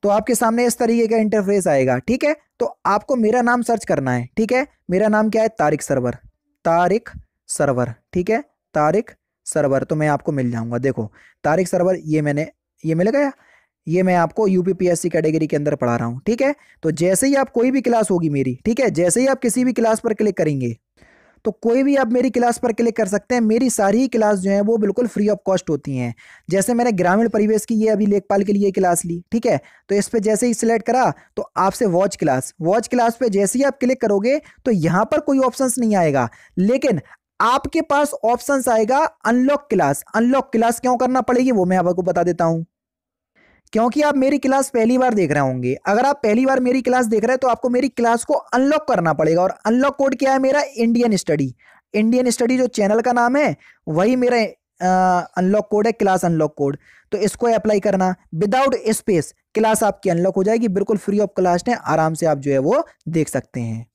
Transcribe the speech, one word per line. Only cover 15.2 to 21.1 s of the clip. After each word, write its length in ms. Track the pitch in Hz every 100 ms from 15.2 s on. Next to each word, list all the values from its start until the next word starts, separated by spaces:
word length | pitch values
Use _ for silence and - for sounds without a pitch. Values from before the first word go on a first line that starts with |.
| 156 156 156
के 100 | 151
अंदर 180 | 147
पढ़ा 200 | 143 123 120
रहा 100 | 117
हूँ, 140 | 123 -
ठीक 160 | 233
है। 120 | 269 294 _ _
तो 80 | 160
जैसे 340 | 160 - - 269
ही 80 |
आप 140 | 277 269
कोई 200 | - 240
भी 100 | 262
क्लास 300 | 247 233 214
होगी 180 | 180 160
मेरी, 240 | 143 135 127
ठीक 160 | - 233
है, 100 | 247
जैसे 300 | 151 175 170
ही 60 | 262
आप 120 | 269
किसी 260 | 247 247
भी 80 | 254
क्लास 280 | 240 226 220
पर 140 | 233
क्लिक 220 | 220 214 185
करेंगे 400 | 156 143 123 113 _ _ _